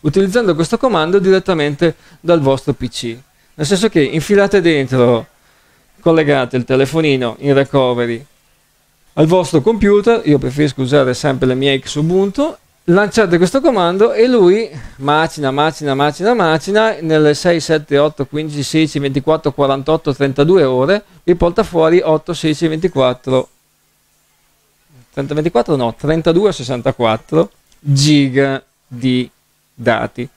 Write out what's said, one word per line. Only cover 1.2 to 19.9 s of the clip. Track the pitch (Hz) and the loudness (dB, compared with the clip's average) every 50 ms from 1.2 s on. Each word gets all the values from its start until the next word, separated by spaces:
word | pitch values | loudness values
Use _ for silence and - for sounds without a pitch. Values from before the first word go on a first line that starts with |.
| 180 190 190 190 180 - 185 160 147 147 147 139 175 165 147 _ _ _ - _ | 2 2 2 0 0 -2 -2 -2 -2 -4 -2 0 -2 -2 -2 _ _ _ -20 _
dal | - 160 175 165 | 0 0 0 2
vostro | 143 135 135 135 - - 135 | 2 0 0 0 -2 -6 -6
P | - 123 123 | -4 -6 -10
C. | - - - 120 113 123 _ _ _ _ _ _ _ | -10 -8 -10 -10 -10 -12 _ _ _ _ _ _ _
Nel | - 156 | -8 -2
senso | 143 202 180 202 220 | -2 0 0 0 0
che | - 170 | 2 2
infilate | 143 123 - 160 147 - 202 202 202 196 202 196 170 | 0 2 0 -4 -2 2 2 2 2 2 2 2 2
dentro, | 170 160 143 135 123 127 131 123 120 120 113 - _ _ _ _ _ _ _ _ _ _ _ _ _ _ _ | 2 0 0 -2 -2 0 2 2 2 2 0 -2 _ _ _ _ _ _ _ _ _ _ _ _ _ _ _
collegate | _ 180 165 160 156 143 147 135 127 123 135 | _ 2 2 2 2 2 0 0 -2 -2 -4
il | 127 120 | -6 -2
telefonino | - 131 127 139 131 135 165 160 151 135 131 127 117 110 - | 0 0 0 0 0 0 -2 0 0 0 0 -2 -4 -6 -4
in | - 143 139 | -2 0 2
recovery | 135 139 131 - 139 131 127 123 120 120 117 117 113 143 _ _ _ _ _ _ _ _ _ _ _ _ _ _ _ _ _ _ | 2 2 2 0 0 0 2 0 -2 -2 -4 -4 -8 -10 _ _ _ _ _ _ _ _ _ _ _ _ _ _ _ _ _ _
al | - 156 | 0 0
vostro | 156 180 185 175 - - 156 | 2 2 0 0 0 -2 0
computer, | - 214 226 208 202 202 202 208 196 240 233 226 - | 0 0 0 2 2 2 2 2 4 2 0 0 2
io | 147 147 139 | 0 0 0
preferisco | 135 127 123 143 151 143 127 - | 0 -4 -2 -2 -2 -2 -2 -4
usare | 135 123 139 147 135 127 127 | -4 0 2 2 2 0 -2
sempre | - - 151 135 127 135 | -2 -2 -4 -2 0 0
le | 127 127 | -2 0
mie | 127 135 143 139 135 | 0 0 0 -2 -2
Xubuntu, | - - - 147 151 165 175 190 196 202 190 - 285 320 - - _ _ _ _ _ | -4 -8 -6 -4 -2 0 0 0 0 0 -2 -2 -4 -4 -4 -10 _ _ _ _ _
lanciate | - 175 190 208 202 - 233 214 180 170 | 0 2 2 2 0 0 0 0 2 2
questo | 170 175 170 - 269 | 2 2 2 0 0
comando | 262 339 262 202 180 170 180 196 214 233 - | 0 2 2 2 0 0 2 2 0 0 2
e | 208 226 254 | 2 2 2
lui | 254 233 190 175 185 214 226 160 147 226 - - - | 4 4 4 4 4 2 0 -4 -8 -16 -18 -18 -16
macina, | - 135 143 147 156 160 156 - 151 147 135 | -8 -2 0 0 2 0 0 -4 -4 -4 -4
macina, | 131 143 147 160 147 - 151 143 135 | -2 0 -2 -2 -2 -4 -6 -4 -2
macina, | 135 143 147 143 - 180 214 247 | 0 0 -2 -2 -2 -2 0 0
macina, | 233 190 165 156 160 - 190 196 214 220 220 214 - | 2 2 0 0 -2 -2 -2 0 0 0 0 -2 -4
nelle | 165 160 156 156 151 147 147 | -2 0 2 2 4 2 2
sei, | - - 180 170 165 | 2 0 0 0 0
sette, | - - 160 156 151 - 143 143 | 0 -2 -2 -2 -2 0 0 2
otto, | 143 156 147 - 139 | 2 0 -2 -6 -10
quindici, | - - 151 156 156 147 147 135 | -8 -6 -8 -8 -8 -6 -8 -8
sedici, | - - 160 160 151 - 147 | -2 0 0 0 0 -2 -4
ventiquattro, | 143 139 135 147 131 - 156 160 - 151 131 | -6 -4 -4 -4 0 0 -2 0 0 -4 -2
quarantotto, | - 143 139 135 135 131 - | 0 0 0 0 -2 0 -2